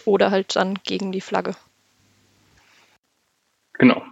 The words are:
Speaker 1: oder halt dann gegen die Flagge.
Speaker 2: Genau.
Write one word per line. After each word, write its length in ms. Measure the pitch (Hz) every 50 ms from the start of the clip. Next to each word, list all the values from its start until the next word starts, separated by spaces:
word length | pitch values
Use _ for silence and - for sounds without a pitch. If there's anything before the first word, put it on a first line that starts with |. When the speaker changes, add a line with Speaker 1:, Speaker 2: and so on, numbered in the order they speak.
| -
Speaker 1:
oder 260 | 220 196 196 202 190
halt 240 | 202 190 190 - -
dann 240 | - 190 190 196 190 -
gegen 260 | - 190 185 196 190
die 100 | 185 190
Flagge. 340 | - - - 190 180 185 185 - _ _ _ _ _ _ _ _ _ _ _ _ _ _ _ _ _ _ _ _ _ _ _ _ _ _ _ _ _ _ _ _ _ _ _ _ _ _ _ _ _ _ _
Speaker 2:
Genau. 300 | - 127 123 - - - -